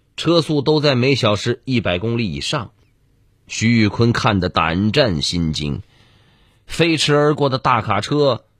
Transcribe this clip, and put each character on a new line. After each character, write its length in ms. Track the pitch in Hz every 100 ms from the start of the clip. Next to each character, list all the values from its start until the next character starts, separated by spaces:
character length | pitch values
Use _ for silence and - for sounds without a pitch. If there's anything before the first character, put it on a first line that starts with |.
| _ -
车 280 | 156 170
速 180 | 151 151
都 180 | 139 156
在 140 | 143
每 220 | 123 131 131
小 200 | 113 104
时 280 | 120 120 -
一 160 | 123
百 160 | 92 90
公 220 | 113 117
里 120 | 107
以 80 | 71
上。 320 | - 147 101 _ _ _ _ _ _ _ -
徐 240 | - 113
玉 160 | 117 104
坤 260 | - 117
看 260 | 113 127 98
得 80 | 87
胆 420 | - 82 85 107
战 320 | 104 127 78
心 300 | - 87 82
惊， 280 | 76 73 69 - _ _ _ _ _ _ _ -
飞 300 | - 170 156
驰 180 | - 147
而 180 | 147
过 160 | 147 143
的 80 | 127
大 240 | 147 120
卡 180 | 110 101
车 460 | - 147 139 110 -